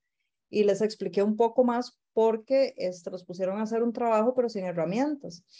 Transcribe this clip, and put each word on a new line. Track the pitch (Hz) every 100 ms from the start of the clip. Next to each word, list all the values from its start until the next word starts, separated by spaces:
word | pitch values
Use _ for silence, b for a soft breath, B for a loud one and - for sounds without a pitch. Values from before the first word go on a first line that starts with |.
| _ _ _ _ _
y | 214
les | 202 196
expliqué | 214 - 185 190
un | 208 214
poco | 233 226
más | 247 240 247 _ _
porque, | - 226 220 - 269 269 -
este, | 180 180 196
los | 185 180
pusieron | 175 185 202
a |
hacer | 220 226
un | 240
trabajo, | 226 233 220 226 254
pero | 233
sin | 208
herramientas, | 185 170 160 214 294 285 170 170 _